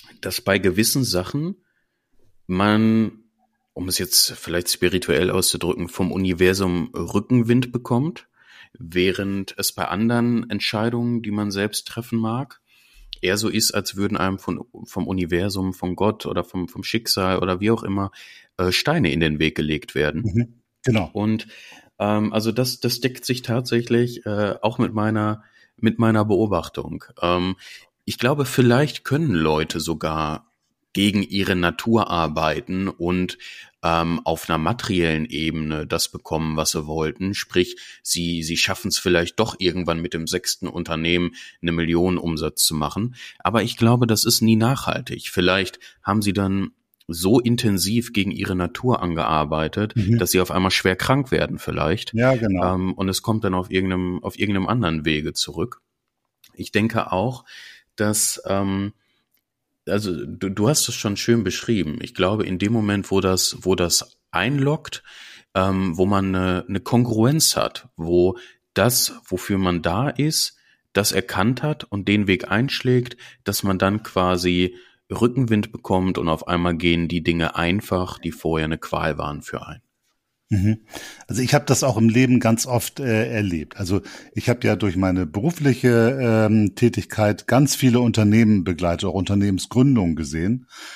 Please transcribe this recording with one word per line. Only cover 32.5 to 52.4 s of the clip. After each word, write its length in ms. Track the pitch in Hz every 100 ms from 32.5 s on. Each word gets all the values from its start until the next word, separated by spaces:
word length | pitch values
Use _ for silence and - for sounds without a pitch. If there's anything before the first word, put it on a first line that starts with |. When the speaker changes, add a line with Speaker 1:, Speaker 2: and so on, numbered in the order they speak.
| 73 - 95 95
Speaker 1:
und, 480 | - 85 90 92 - - - - _
ähm, 380 | 85 82 82 82 82
auf 240 | 82 -
einer 80 | 80
materiellen 680 | 80 120 - 90 82 78 78
Ebene 640 | 73 78 78 78 78 78
das 220 | 82 -
bekommen, 460 | - - 80 80 78
was 160 | 78
sie 140 | 85 76
wollten. 480 | 78 78 - 95
Sprich, 440 | 98 - - 90 - - -
sie, 400 | - 87 85 85
sie 140 | 80 82
schaffen's 420 | - 92 101 -
vielleicht 400 | 95 85 85 -
doch 160 | 110 -
irgendwann 420 | 90 90 82 82
mit 120 | 85
dem 140 | 82 80
sechsten 400 | 90 - - 90
Unternehmen 640 | 87 85 80 82 87 87 - - -
eine 100 | 85
Million 460 | 82 82 82 92 90
Umsatz 480 | 85 78 78 - -
zu 100 | 80
machen. 400 | 76 95 120 123 - -
Aber 240 | 92 110
ich 140 | 107 -
glaube, 300 | 117 123 117
das 160 | 107
ist 180 | 117 -
nie 140 | 113 110
nachhaltig. 720 | 117 135 - 127 127 - -
Vielleicht 500 | - 90 95 92 - - _
haben 180 | - 107
sie 120 | 104
dann 380 | 95 98 98 95 _ _ _ -
so 320 | 85 95 123
intensiv 760 | 117 117 113 95 95 117 117
gegen 180 | 101 98
ihre 240 | - 98 92
Natur 460 | 87 - 127 -
angearbeitet, 920 | 90 82 60 78 76 78 78 104 110 120
Speaker 2:
Mhm. 240 | 95 117
Speaker 1:
dass 120 | 90
sie 80 | 92
auf 120 | 90
einmal 200 | 85 95
schwer 240 | - 95 92
krank 360 | - 135 131
werden 260 | 80 78 90
vielleicht. 560 | - 80 78 104 -
Speaker 2:
Ja, 220 | 113 127
genau. 400 | 127